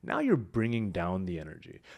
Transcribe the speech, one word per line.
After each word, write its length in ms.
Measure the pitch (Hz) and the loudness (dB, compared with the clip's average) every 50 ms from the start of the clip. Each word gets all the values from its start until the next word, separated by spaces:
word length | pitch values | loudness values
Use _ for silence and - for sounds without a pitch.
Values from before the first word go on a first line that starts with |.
now 180 | - - - - | -4 -2 -2 0
you're 160 | 311 269 214 | 4 4 4
bringing 540 | 143 110 92 - 117 110 117 117 117 113 104 | 4 4 0 0 0 2 2 2 0 0 0
down 340 | 87 90 85 87 92 95 95 | 0 0 0 0 0 0 -2
the 140 | 90 87 82 | -2 -4 -4
energy. 420 | 76 76 78 80 - - - - _ - - | -6 -8 -12 -14 -16 -18 -18 -18 _ -20 -20